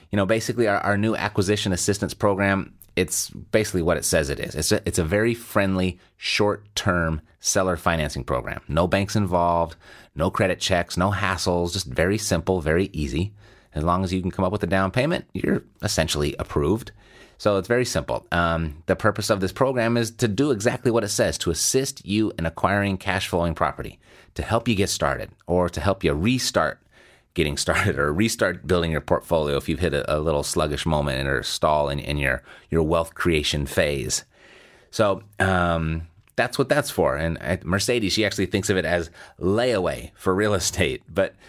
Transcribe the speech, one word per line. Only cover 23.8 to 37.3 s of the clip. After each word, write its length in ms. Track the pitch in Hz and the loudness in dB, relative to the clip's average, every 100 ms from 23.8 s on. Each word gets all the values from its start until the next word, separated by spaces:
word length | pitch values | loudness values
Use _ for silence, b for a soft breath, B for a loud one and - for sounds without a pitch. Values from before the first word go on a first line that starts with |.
| 73 - B B B - | -10 -14 B B B -10
to 80 | |
help 240 | - - - | -2 0 2
you 80 | 101 | 2
get 140 | 95 | 0
started 420 | - 73 65 52 - - | 0 0 -2 -8 -12 -2
or 200 | 87 87 | 0 0
to 120 | - | 0
help 220 | 80 95 | -2 0
you 100 | 82 | 0
restart 680 | 73 98 127 - - 78 - _ b b b b | 2 2 2 0 0 0 -2 _ b b b b
getting 240 | - 76 71 | -2 0 0
started 400 | - 82 104 69 | 0 2 2 2
or 160 | 73 | 0
restart 540 | 78 113 - 101 90 - | 2 0 2 -2 -2 0
building 240 | 90 85 | 2 2
your 100 | 76 | 0
portfolio 560 | - 85 - 85 73 69 | 0 -2 2 0 2 0
if 100 | - | -2
you've 120 | 78 | 0
hit 140 | 87 | 0
a, 220 | 71 - 76 | 0 0 0
a 40 | |
little 240 | 78 76 | 2 0
sluggish 420 | 69 - 76 71 - | 0 0 0 0 0
moment 420 | 76 71 65 69 | 0 0 -2 -2
or 140 | 67 | -2
stall 480 | - - 80 76 73 | -2 -2 0 2 0
in, 80 | 71 | -2
in 200 | 65 73 | -4 -2
your, 260 | 69 64 - B B | 0 -2 -6 B B
your 140 | 82 | 0
wealth 320 | 78 82 82 - | 2 2 0 -2
creation 500 | 90 80 73 76 69 | 0 2 0 -2 -2
phase. 580 | - 78 69 58 - - B B B B B B | 0 0 0 -4 -6 -8 B B B B B B
So, 320 | - 107 98 - - | 0 0 0 -6 -2
um, 680 | 95 92 87 85 80 80 82 _ _ - | 0 2 2 0 0 -4 -6 _ _ -4
that's 200 | 120 - | -2 0
what 120 | 135 | 0
that's 200 | 143 139 | 0 0
for. 280 | - 76 69 | 0 2 2
And 200 | 82 | -2